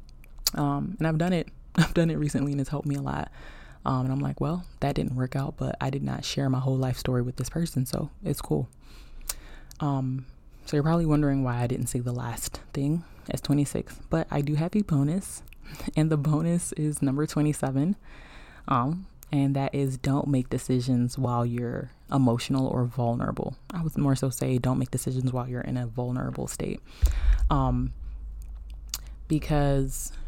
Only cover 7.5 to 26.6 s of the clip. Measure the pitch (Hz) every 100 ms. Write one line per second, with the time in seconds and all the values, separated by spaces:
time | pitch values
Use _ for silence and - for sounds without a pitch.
7.5 | 160 170 - 131 - 151 - 196 143 -
8.5 | 151 131 - - - - - - - -
9.5 | - - - 147 139 131 131 127 - -
10.5 | - - 151 147 170 160 147 147 139 127
11.5 | 120 120 127 120 127 123 123 120 117 -
12.5 | - - - 139 165 170 - - - -
13.5 | 143 143 - - - - 165 160 147 143
14.5 | 151 165 214 202 147 143 180 - - -
15.5 | - - - - - 156 156 143 151 165
16.5 | 170 - - 151 147 139 135 156 - 147
17.5 | 147 135 135 151 208 - - - - -
18.5 | - - 127 127 175 190 - - 147 139
19.5 | 139 135 139 135 131 - 139 147 135 127
20.5 | 127 - 127 123 123 123 - 123 120 120
21.5 | 120 120 127 127 - - 139 127 117 -
22.5 | 135 131 - 120 120 120 120 - - -
23.5 | - - 180 160 - 143 135 135 - 131
24.5 | 127 127 131 127 131 - 127 131 123 127
25.5 | 123 - 127 120 113 123 127 131 127 -
26.5 | -